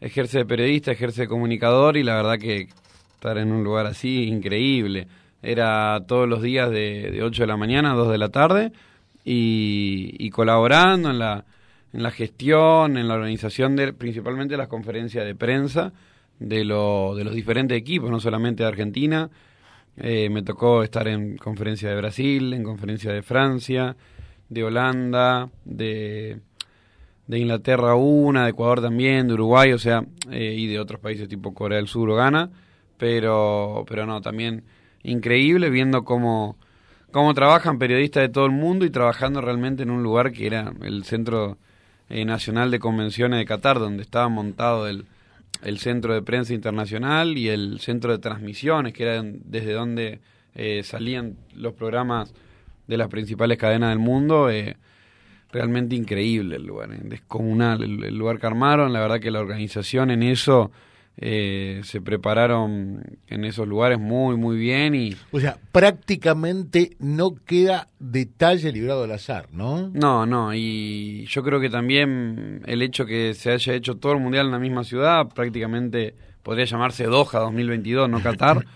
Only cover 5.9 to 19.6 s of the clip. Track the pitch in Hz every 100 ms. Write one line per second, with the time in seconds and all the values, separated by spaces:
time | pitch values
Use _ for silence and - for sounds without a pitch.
5.9 | 107 92 123 123 117 120 131 123 107 107
6.9 | 104 104 95 113 113 110 107 107 135 147
7.9 | 123 117 110 107 139 156 196 220 - _
8.9 | _ _ _ - 120 113 110 107 101 101
9.9 | 95 95 - 110 95 113 113 117 151 180
10.9 | 190 160 123 113 104 - _ _ _ _
11.9 | 117 117 - 110 - 131 156 160 160 156
12.9 | 131 117 113 110 110 107 - 135 139 135
13.9 | - 120 113 110 131 139 143 135 113 107
14.9 | 113 117 117 104 98 117 131 139 143 185
15.9 | - _ _ _ - 110 110 107 104 104
16.9 | 101 95 101 104 113 110 113 131 120 117
17.9 | 180 117 113 110 110 117 113 113 101 104
18.9 | 104 151 156 160 _ _ _